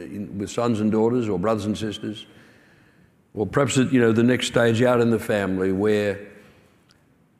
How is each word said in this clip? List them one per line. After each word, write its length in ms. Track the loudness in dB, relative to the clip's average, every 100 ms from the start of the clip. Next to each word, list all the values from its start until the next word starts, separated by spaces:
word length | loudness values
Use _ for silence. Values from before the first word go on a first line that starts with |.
in, 360 | -12 -12 -10 -8
with 120 | -8
sons 300 | -2 0 0
and 100 | 0
daughters 380 | 2 2 0 -2
or 100 | -2
brothers 280 | 0 -2 -2
and 100 | -4
sisters, 500 | -6 -8 -10 -12 -14 -20 -20 _ _ _ _ _ _ _ _
or 120 | -8 -4
perhaps 300 | 0 0 2
at, 160 | 2
you 80 | 4
know, 100 | 4
the 120 | 4
next 240 | 4 2 0
stage 340 | 0 2 4
out 180 | 2 4
in 100 | 2
the 80 | 0
family 520 | 0 -2 -2 -2 -2
where 480 | 0 2 2 0 -4 -10 -20 -20 -20 _ _ _ _ _ _ _ _